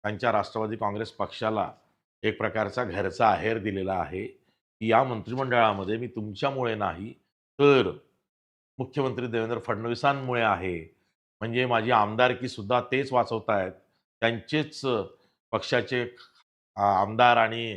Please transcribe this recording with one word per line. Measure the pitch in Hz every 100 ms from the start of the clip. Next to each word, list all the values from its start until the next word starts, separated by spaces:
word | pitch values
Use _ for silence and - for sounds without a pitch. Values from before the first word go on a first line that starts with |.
त्यांच्या | 104 104 120
राष्ट्रवादी | 107 98 113 110 110
काँग्रेस | 107 104 110
पक्षाला | - 98 - 110 110 82 - _ _ _ _
एक | 110 110
प्रकारचा | 107 110 101 127
घरचा | 120 90 95 - 113
आहेर | 92 101 113
दिलेला | 101 95 95
आहे | 92 78 90 110
की | - _ _ _ _ 110
या | 113
मंत्रिमंडळामध्ये | 135 113 92 127 135 120 110 101 95 113
मी | 120
तुमच्यामुळे | 113 107 98 139 135 120
नाही | 110 98 82 107 - _ _ _ -
तर | 143 135 95 78 _ _ _ _ _ _ _ -
मुख्यमंत्री | 127 147 135 120 123
देवेंद्र | 113 113 117
फडणवीसांमुळे | 117 107 117 120 143 139 131 120
आहे, | 113 92 92 87 78 _ _ _ _ _
म्हणजे | 110 117 127
माझी | 117 110
आमदारकीसुद्धा | 120 104 110 123 123 123 - 101 123 120
तेच | 127 131
वाचवतायत, | 127 113 113 107 104 92 - _ _ _ _
त्यांचेच | 113 117 - 151 151 - 135 117 95 - _ _ _
पक्षाचे | 107 - 123 110 123 120 - - _ _ _ _ -
आ-, | 101 95
आमदार | 101 110 123 120
आणि | 113 117 113